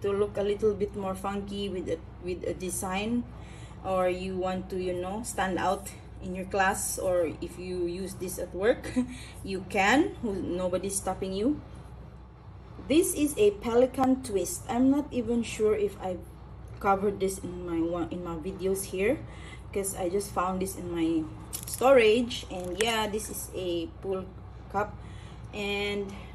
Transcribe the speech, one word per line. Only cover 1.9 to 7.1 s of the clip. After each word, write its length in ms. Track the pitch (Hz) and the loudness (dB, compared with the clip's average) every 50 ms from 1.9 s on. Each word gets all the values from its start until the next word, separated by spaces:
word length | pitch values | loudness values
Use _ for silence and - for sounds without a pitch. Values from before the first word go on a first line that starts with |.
| 165 160 - - - - - | -4 -4 -6 -14 -14 -8 -6
with 180 | 180 185 180 - | -6 -4 -2 -2
a 100 | - 175 | -4 -4
design, 680 | - 185 180 175 - 208 190 190 196 208 226 240 240 233 - - - - - - - - - - - - | -2 -4 -4 -4 -4 -2 -2 0 0 0 0 0 0 -2 -4 -10 -14 -14 -14 -14 -14 -14 -14 -12 -6 -2
or 240 | 190 190 185 185 180 | 0 2 4 4 4
you 260 | 180 180 190 190 190 | 2 0 -2 -2 -2
want 340 | 180 185 185 185 185 190 - | 0 0 0 0 -2 -4 -4
to, 100 | 196 185 | -4 -2
you 120 | 180 180 180 | 0 0 -2
know, 280 | 180 180 185 202 233 240 | -2 -2 -4 -4 -4 -6
stand 360 | - - 202 190 190 180 - | -4 -2 0 0 0 0 0
out 300 | - 185 196 196 - - - - - - - - - | 2 2 0 0 -2 -10 -12 -14 -14 -14 -14 -10 -8
in 120 | 190 180 | -6 -6
your 100 | 190 185 | -6 -4
class, 540 | 190 - 196 190 190 - 196 - - - - | -2 2 4 4 4 2 0 -2 -4 -2 0
or 300 | - 185 | 0 2